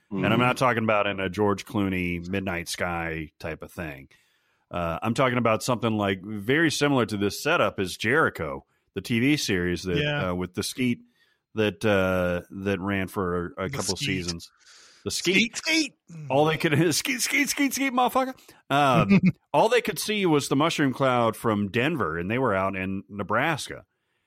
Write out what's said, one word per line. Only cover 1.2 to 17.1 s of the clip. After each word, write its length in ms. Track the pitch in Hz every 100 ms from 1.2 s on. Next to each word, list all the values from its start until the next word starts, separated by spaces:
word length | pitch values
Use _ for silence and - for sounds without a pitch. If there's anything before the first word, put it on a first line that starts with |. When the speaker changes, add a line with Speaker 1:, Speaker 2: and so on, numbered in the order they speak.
| 95
Speaker 1:
George 360 | 90 104 98 -
Clooney 640 | 107 98 92 87 87 85
Midnight 400 | 95 95 85 85
Sky 600 | - 90 85 82 80 76 _
type 240 | 85 78
of 80 | 82
thing. 360 | - 82 69 67 _ _ _ _ _ _
Uh, 300 | 90 85 82
I'm 140 | 110 117
talking 240 | 131 123
about 240 | 113 110
something, 340 | - 117 117 110
like, 240 | 101 98
very 460 | 98 107 101 147 165
similar 380 | - 143 135 107
to 100 | 107
this 240 | 101 -
setup 380 | 143 170 107 98
is 180 | 92 -
Jericho, 680 | - 147 131 - 78 69 - _ _
the 80 | 98
T 180 | - 117
V 180 | 131 147
series 440 | - 95 87 87
that, 140 | 92 117
Speaker 3:
Yeah. 320 | 147 147 92
Speaker 1:
uh, 40 | 90
with 180 | 90
the 80 | -
Skeet 360 | - - 127 120 - _ _ _ _ 110
that, 280 | 107 92
uh, 580 | 110 98 92 92 90 87 - 98
that 160 | 98 95
ran 280 | 98 98 92
for 460 | 104 90 87 85 -
a, 60 |
a 60 | 95
Speaker 3:
The 80 | -
Speaker 1:
couple 180 | 98 92
Speaker 3:
Skeet. 100 | 147 92 87
Speaker 1:
seasons. 260 | 85 - _ - - - - 98
The 60 |
Skeet. 440 | - 160 - 226 -
Speaker 3:
Skeet, 380 | 330 320 285 - _
Skeet. 160 | 165 147
Speaker 1:
All 160 | 131 156
they 120 | 156
could 160 | 165
<laughs> 220 | 147 170 139
skeet, 260 | -